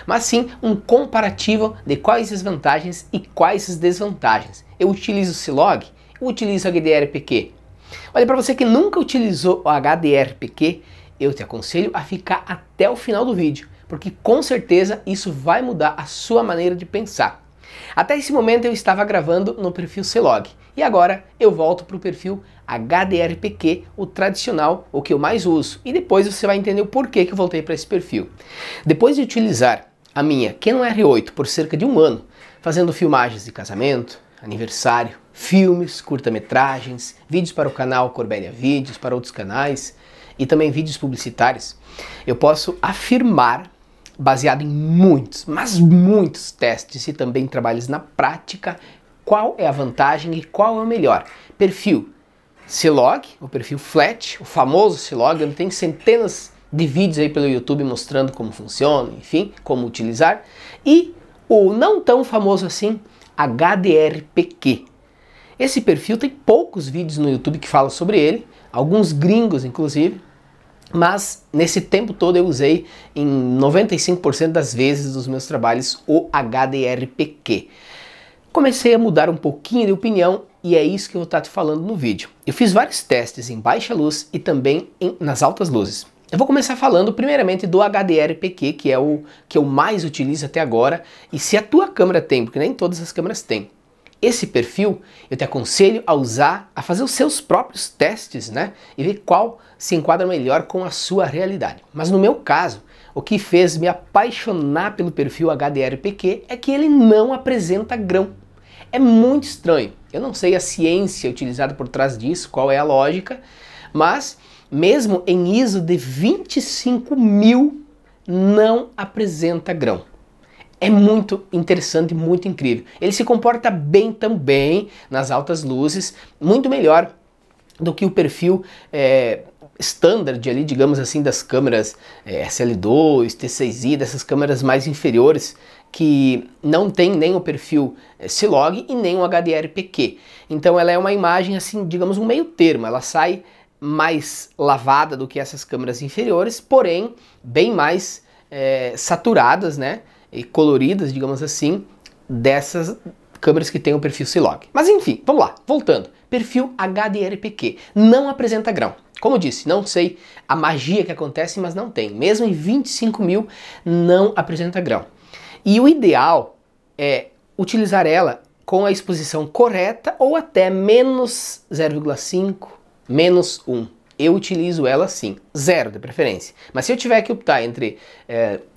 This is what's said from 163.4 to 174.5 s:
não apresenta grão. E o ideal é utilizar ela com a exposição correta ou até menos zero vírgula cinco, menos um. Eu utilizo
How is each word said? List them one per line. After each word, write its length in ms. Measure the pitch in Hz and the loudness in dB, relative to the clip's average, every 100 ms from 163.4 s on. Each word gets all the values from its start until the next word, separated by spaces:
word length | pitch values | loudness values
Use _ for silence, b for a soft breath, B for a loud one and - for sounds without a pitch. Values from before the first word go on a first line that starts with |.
| 214 B B B 170 | -4 B B B -2
não 480 | 170 170 185 208 208 | 2 4 6 4 0
apresenta 460 | - 165 175 185 | -4 -4 -6 -4
grão. 240 | 147 110 - _ B B B B | -2 -4 -6 _ B B B B
E 160 | 196 214 | 2 6
o 80 | 277 | 6
ideal 680 | 311 202 131 135 165 - _ _ _ _ - | 6 4 4 4 2 0 _ _ _ _ -4
é 300 | 143 127 - _ _ - | -2 -2 -4 _ _ -6
utilizar 480 | 180 226 202 190 160 | -2 0 2 2 4
ela 360 | 170 160 120 _ _ - | 4 2 -2 _ _ -2
com 180 | 190 202 | 0 2
a 60 | |
exposição 560 | 196 - 170 147 156 151 | 0 -4 -6 -4 -6 -6
correta 680 | - 160 190 185 226 - - | -4 -4 -2 -4 -6 -8 -2
ou 160 | 269 320 | -2 -2
até 340 | 320 190 185 | -2 -2 0
menos 920 | 190 196 233 262 254 240 - - - - | 0 2 4 2 0 -4 -6 -12 -14 -10
zero 200 | 143 156 | -4 -2
vírgula 240 | 151 151 135 | -2 -6 -8
cinco, 600 | - 180 196 196 - - _ _ - | -6 -4 -4 -6 -14 -20 _ _ -4
menos 540 | 135 175 180 180 - - | 2 4 4 2 -4 -6
um. 220 | 120 113 _ _ - | -6 -6 _ _ -2
Eu 160 | 156 | 2
utilizo 540 | 190 - | 2 0